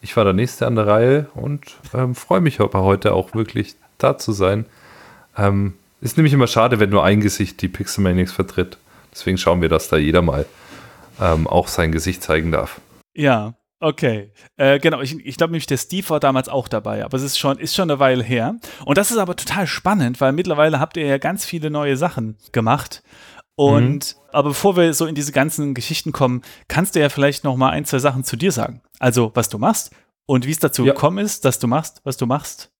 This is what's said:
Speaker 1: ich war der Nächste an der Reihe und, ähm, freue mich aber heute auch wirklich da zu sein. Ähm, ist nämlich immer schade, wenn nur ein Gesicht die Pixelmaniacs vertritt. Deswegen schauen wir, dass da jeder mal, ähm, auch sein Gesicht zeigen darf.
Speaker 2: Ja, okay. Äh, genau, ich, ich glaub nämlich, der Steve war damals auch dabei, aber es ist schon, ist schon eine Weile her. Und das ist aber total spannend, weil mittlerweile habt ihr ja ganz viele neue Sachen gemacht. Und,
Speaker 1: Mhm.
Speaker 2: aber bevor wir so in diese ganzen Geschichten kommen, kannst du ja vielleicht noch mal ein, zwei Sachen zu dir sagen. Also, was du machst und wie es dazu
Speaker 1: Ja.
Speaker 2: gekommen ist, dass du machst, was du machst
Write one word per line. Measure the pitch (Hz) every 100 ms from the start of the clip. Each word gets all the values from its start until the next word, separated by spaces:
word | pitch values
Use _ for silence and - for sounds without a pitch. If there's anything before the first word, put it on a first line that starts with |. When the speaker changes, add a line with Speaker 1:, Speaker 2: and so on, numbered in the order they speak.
Speaker 1:
ich | - -
war |
der | 101
Nächste | 95 120 - 120
an |
der | 113 104
Reihe | 107 120 139 143
und, | - 117 147 - - -
ähm, | 123 127 123
freue | - 190
mich | 165 -
aber | 104 95
heute | 95 98 107
auch | 92 92
wirklich | 110 107 110 104 - _ _
da | 135 139
zu | -
sein. | 101 95 104 110 _ - - - - _ -
Ähm, | 101 98 101 92 _ _
ist | 127 -
nämlich | 156
immer | 139 120
schade, | - 117 117
wenn | 104
nur | 101
ein | 80 104
Gesicht | 104 - 98 -
die | 92
Pixelmaniacs | - 101 - 98 90 92
vertritt. | - 92 - 90 - _ _ _
Deswegen | - - 92
schauen | - 87
wir, | 82
dass | 80 -
da | 82
jeder | 76 82
mal, | 87 69 71 - - - - - - -
ähm, | 92 80 80
auch | 87 82
sein | - 80
Gesicht | 80 78 90
zeigen | - 80 80
darf. | 78 - - _ _ _
Speaker 2:
Ja, | - 147 120 107 117 _ _
okay. | 160 147 143 110 104 _ - _
Äh, | 135 143
genau, | 165 151
ich, | 135 156
ich | - 127
glaub | 165
nämlich, | 165 143
der | 135
Steve | - 180 190
war | 151
damals | 143 131 127
auch | 139 123
dabei, | 110 107 107
aber | 113 131
es |
ist | 139 -
schon, | 143 135
ist | 156 -
schon | 180
eine | 139
Weile | 139 127
her. | 110 123 117 226 - - -
Und | 147
das | 202
ist | 233
aber | 185 175
total | - 190 185
spannend, | - - 208 123 127
weil | 135
mittlerweile | 143 185 147 156 151
habt | 156 170
ihr |
ja | 147 139
ganz | 156 196
viele | - 170 151
neue | 147 143 135
Sachen | 170 - 113 107 _
gemacht. | - 113 139 - - _ - - - -
Und, | - 139 143 123 143 - -
Speaker 1:
Mhm. | _
Speaker 2:
aber | 151 147
bevor | 139 196 180
wir | 170
so | 147
in | 165
diese | 151 147
ganzen | 143 139 - 147
Geschichten | 127 - 160 -
kommen, | - 131 123 - - _
kannst | - 185 175
du |
ja | 147
vielleicht | - 139 139
noch | 147 127
mal | 131
ein, | -
zwei | 147 135
Sachen | 143 131
zu | 131 120
dir | 175
sagen. | 120 110 - _ _
Also, | 127 123 113
was | - 113
du | 107
machst | 135 220 - _ _ _
und | _ 131 123
wie |
es | 151
dazu | 147 - 135
Speaker 1:
Ja. |
Speaker 2:
gekommen | 139 147 185
ist, | 208 -
dass | 135 -
du | 123
machst, | 131 160 -
was | - 131
du |
machst | 123 139 - - - _